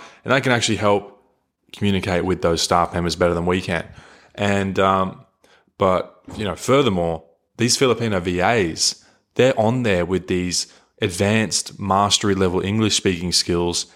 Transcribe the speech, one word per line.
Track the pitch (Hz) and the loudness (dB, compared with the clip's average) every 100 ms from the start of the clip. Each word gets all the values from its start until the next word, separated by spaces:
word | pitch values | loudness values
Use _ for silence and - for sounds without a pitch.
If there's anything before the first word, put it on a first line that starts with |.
| - - | -18 -16
and | - | -2
they | 131 | 0
can | 131 | 2
actually | 120 107 101 | 0 0 0
help | 104 101 - - _ _ _ _ _ | 2 0 0 -16 _ _ _ _ _
communicate | - 104 95 90 90 | -4 0 0 0 -2
with | 87 90 | 0 0
those | 87 82 | 0 0
staff | - 87 85 | 0 0 0
members | 87 85 80 | -2 -4 0
better | 87 | 0
than | 85 87 | 0 0
we | 92 | -2
can. | 92 85 - - - - _ - | -2 -6 -6 -16 -20 -20 _ -4
And, | 101 101 98 95 | -2 0 -2 0
um, | 95 95 95 - - _ _ _ _ _ | 2 2 0 -6 -20 _ _ _ _ _
but, | 98 90 - - - 87 | 2 2 -2 -12 -18 -8
you | |
know, | 107 80 | -6 -6
furthermore, | - 135 131 92 85 80 - _ _ - | 0 2 4 0 -2 -4 -8 _ _ -4
these | 117 - | -2 2
Filipino | 131 113 117 98 | 2 2 0 -2
V | 90 90 | -2 0
As, | 92 120 87 65 - - _ _ _ - | 2 2 0 0 -4 -4 _ _ _ 2
they're | 127 131 | 2 4
on | 110 127 | 0 0
there | 117 92 85 | 0 0 0
with | 92 85 | -2 -2
these | 92 90 85 - - _ _ | -2 -2 -4 -8 -14 _ _
advanced | 110 87 101 110 104 - - - | -6 0 2 2 0 -4 -8 -10
mastery | 101 95 101 - 104 95 | 0 2 2 2 0 2
level | 92 90 | 2 0
English | 92 107 110 - | -2 0 0 0
speaking | 101 87 90 | 0 -2 -2
skills | - - 87 87 85 - | -2 0 0 0 -4 -8